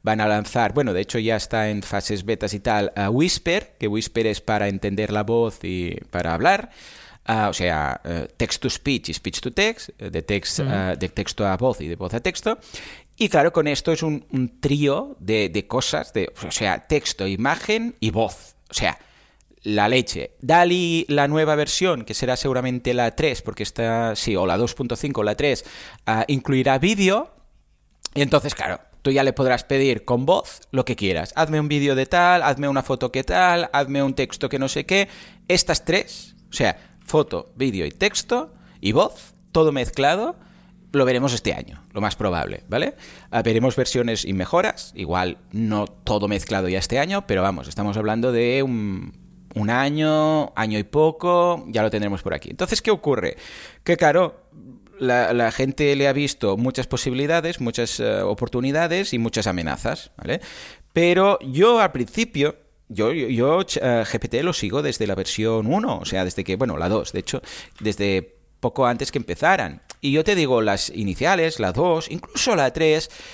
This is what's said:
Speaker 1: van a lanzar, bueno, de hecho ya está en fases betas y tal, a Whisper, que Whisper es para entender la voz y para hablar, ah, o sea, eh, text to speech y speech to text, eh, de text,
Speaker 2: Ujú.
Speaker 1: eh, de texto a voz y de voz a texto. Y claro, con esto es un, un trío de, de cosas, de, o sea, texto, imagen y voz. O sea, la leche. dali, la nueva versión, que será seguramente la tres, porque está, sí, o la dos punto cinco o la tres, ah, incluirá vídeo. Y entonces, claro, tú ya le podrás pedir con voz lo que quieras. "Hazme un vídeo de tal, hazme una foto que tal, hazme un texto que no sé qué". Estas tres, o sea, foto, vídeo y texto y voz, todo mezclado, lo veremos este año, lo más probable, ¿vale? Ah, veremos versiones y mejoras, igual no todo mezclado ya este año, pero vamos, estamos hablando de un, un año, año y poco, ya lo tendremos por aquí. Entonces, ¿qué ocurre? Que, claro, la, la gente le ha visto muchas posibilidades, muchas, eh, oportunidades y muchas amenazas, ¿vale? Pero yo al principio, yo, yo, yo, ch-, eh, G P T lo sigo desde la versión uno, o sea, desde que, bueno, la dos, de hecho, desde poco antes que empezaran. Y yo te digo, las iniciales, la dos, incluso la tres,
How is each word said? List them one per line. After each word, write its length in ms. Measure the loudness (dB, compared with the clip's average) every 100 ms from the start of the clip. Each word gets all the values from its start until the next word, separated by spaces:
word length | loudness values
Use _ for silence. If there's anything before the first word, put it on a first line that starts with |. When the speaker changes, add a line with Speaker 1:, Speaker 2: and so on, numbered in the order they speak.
Speaker 1:
van 180 | -2 0
a 60 | 2
lanzar, 480 | 0 0 0 0
bueno, 180 | 2 0
de 100 | 0
hecho 180 | -2 -2
ya 160 | 0 -2
está 340 | -2 -2 -2
en 140 | -2
fases 400 | -4 -4 -4 -4
betas 280 | -2 -2 -2
y 60 | -4
tal, 340 | 0 0 0 -2
a 140 | 0
Whisper, 680 | 2 2 0 -2 -2 -4 -6
que 80 | -4
Whisper 400 | -2 -2 0 0
es 140 | -2
para 260 | -2 0 0
entender 460 | -2 -2 -2 -2
la 100 | -2
voz 380 | 0 2 0 -2
y 320 | -6 -4 -4 -6 -8
para 240 | -4 -2
hablar, 360 | 0 2 2 -2 -18 -20 -20 -20 -12
ah, 240 | -2 0 0
o 40 |
sea, 480 | 0 0 0 -2 -4
eh, 220 | -6 -6 -6 -4
text 240 | -4 -2
to 80 | -4
speech 420 | -4 -2 -2 -4
y 40 |
speech 260 | -8 -6 -6
to 120 | -6
text, 380 | 0 -2 -2 -12 -14
eh, 120 | -8
de 120 | -6
text, 360 | -2 -2 -2 -4
Speaker 2:
Ujú. 100 | -2
Speaker 1:
eh, 280 | 0 -2 -2
de 100 | -4
texto 380 | -6 -6 -2 -2
a 100 | 0
voz 240 | 0 -2
y 60 | -6
de 80 |
voz 180 | -8 -6
a 60 | -4
texto. 400 | -4 -4 -4 -4 -8 -18 -16 -20 -14 -2
Y 120 | 2
claro, 240 | 4 4
con 160 | 2 0
esto 240 | 0 0
es 100 | 0
un, 240 | 0 -4 -4
un 280 | -2 -2 -2
trío 560 | -2 0 2 0 -4 -10
de, 280 | -2 0 0
de 200 | -2 -2
cosas, 440 | -2 -2 -4 -4
de, 200 | -4 -4 -6
o 60 | -8
sea, 380 | -2 0 -2 0
texto, 400 | -2 -2 -4 -4
imagen 680 | -2 0 -2 0 -2 -2 -4
y 100 | -2
voz. 460 | 0 -2 -4 -18 -20 -10
O 60 |
sea, 240 | -4 -2 -4 -10 _ _ _ _ _
la 260 | -2 2 4
leche. 440 | 4 0 -4 -8 -8
dali, 640 | 4 6 6 4 2 0 0
la 180 | 2 2
nueva 300 | 2 2 2
versión, 480 | 0 0 0 0
que 100 | -4
será 220 | -4 -2 0
seguramente 580 | 0 -2 -2 -2 0
la 220 | 2 0 2
tres, 260 | 0 -2
porque 220 | -6 -8
está, 500 | -8 -2 0 0 0
sí, 220 | -2 0 0
o 100 | 2
la 100 | 2
dos 180 | 0
punto 200 | -2 -6
cinco 280 | -4 -4 -2
o 20 |
la 100 | -2
tres, 300 | 0 0 0 -4 -18 -20 -10 -2
ah, 180 | 0 2
incluirá 500 | 0 2 2 4 4
vídeo. 540 | 2 4 4 2 -2 -12 -20 _ _ _ _ _ -6
Y 80 | -2
entonces, 320 | 2 2 2
claro, 240 | -4 -4 -6 -10 -6
tú 80 | 0
ya 140 | 2
le 80 | 2
podrás 320 | 2 2 2
pedir 400 | 0 2 2 2
con 200 | 0 0
voz 360 | 2 2 0 -12 -6
lo 140 | -2
que 100 | -2
quieras. 380 | 0 0 0 -2
"Hazme 240 | 0 0 0
un 80 | 0
vídeo 300 | 0 2 2
de 100 | 2
tal, 380 | 4 6 6
hazme 240 | 4 0 0
una 160 | 0
foto 260 | 0 -2 -2
que 140 | -2
tal, 440 | 0 4 4 4 2
hazme 320 | 0 0 0
un 100 | 0
texto 340 | 0 -4 -4 -4
que 120 | -2
no 80 | -2
sé 180 | -4 0
qué". 220 | 0 0 -6 -20 -10 0
Estas 360 | 0 2 0
tres, 520 | 0 0 -2 -10 -18 -20 -10
o 40 |
sea, 260 | 0 0 0 -8 -20
foto, 480 | -2 0 2 -2 -8 -4
vídeo 300 | -2 -2 -4
y 40 |
texto 640 | 0 -2 0 -2 -2 -4 -12 -20 -6
y 120 | 0
voz, 420 | 2 2 -2 -20 -20 -2
todo 220 | 2 4
mezclado, 640 | 2 -2 0 2 2 -2 -6 -14 -20 -20 -20 -2
lo 120 | 2
veremos 280 | 4 4 2
este 180 | -2 -2
año, 280 | -4 -6 -16 -12
lo 80 | -4
más 140 | -4
probable, 480 | -2 -2 0 -2 -6 -4
¿vale? 260 | -2 -2 -4 -16 -20 -6
Ah, 100 | -2
veremos 320 | 2 2 2
versiones 500 | 2 0 0 0 -2
y 80 | -2
mejoras, 600 | -2 0 2 0 -2 -10
igual 440 | -10 -4 0 0 -4 -8
no 360 | -4 0 0 -2
todo 400 | -6 -2 0 0
mezclado 400 | -2 -2 -2 0
ya 100 | -2
este 220 | 0 -2
año, 260 | 0 -2 -2
pero 160 | 0
vamos, 260 | 0 -2 -8
estamos 280 | -6 -4 -2
hablando 360 | 0 0 2
de 300 | 2 2 2
un, 500 | 0 -2 -4 -6 -10 -14 -20 -20 -10
un 160 | -4 0
año, 840 | 0 0 0 2 2 2 2 0 -2
año 220 | -2 -2
y 60 |
poco, 800 | 0 2 2 2 2 4 4 0 -2
ya 140 | 0
lo 80 | 0
tendremos 320 | 0 -2 -4
por 120 | -4
aquí. 160 | -6 -6
Entonces, 300 | -6 -2 -2
¿qué 100 | 2
ocurre? 460 | 0 2 0 -2 -6 -14 -18 -20 -8
Que, 120 | 0 4
claro, 520 | 4 6 2 -2 _ -20 -20 -20 -20 -4
la, 340 | 0 2 4
la 180 | 2 2
gente 420 | 0 -2 0 2 4
le 120 | 2
ha 40 |
visto 440 | 2 0 0 0 2
muchas 300 | 0 -2 -4
posibilidades, 760 | -2 -2 -2 2 2 0 -4
muchas, 400 | -4 -2 -2 -2
eh, 220 | 0 0
oportunidades 920 | 0 -2 -2 -2 0 0 0 0 -2
y 60 | -2
muchas 280 | -2 -2 -2
amenazas, 640 | -2 -2 -4 -4 -6 -10 -12
¿vale? 240 | -6 -6 -6 -18 -18 -20 -6
Pero 440 | 2 4 6 4 4
yo 400 | 0 4 6 6
al 120 | 4
principio, 640 | 0 -4 -2 -2 0 0 -2 _ _ -10
yo, 240 | 0 0
yo, 160 | 0 0
yo, 340 | 2 2 2
ch-, 180 | 0 -2
eh, 220 | 0 2
G 140 | 0 -2
P 100 | -2
T 140 | -2
lo 120 | 0
sigo 260 | -2 -2 -2
desde 260 | -2 -2 -2
la 80 |
versión 520 | -2 -4 -2 0 2 2
uno, 320 | 0 0 -4
o 80 | -4
sea, 180 | -2
desde 180 | -2 -2
que, 140 | -4 -2
bueno, 220 | -2 -2
la 100 | 0
dos, 240 | 0 -2
de 60 | -6
hecho, 240 | -6 -6 -8 -16 -18 -8
desde 560 | -4 -2 0 0 -2 _ _ _
poco 260 | -4 0 0
antes 260 | 0 -4
que 60 | -6
empezaran. 640 | -6 0 2 2 0 -8 -18 -8
Y 120 | -2
yo 120 | 0
te 100 | 2
digo, 280 | 2 4 2
las 280 | 2 0 -2
iniciales, 720 | -4 -4 0 0 2 0 0
la 120 | -2
dos, 380 | 2 2 2 -2
incluso 460 | -10 -8 -4 0 2
la 160 | 2
tres, 380 | 2 2 2 -2 -12 -20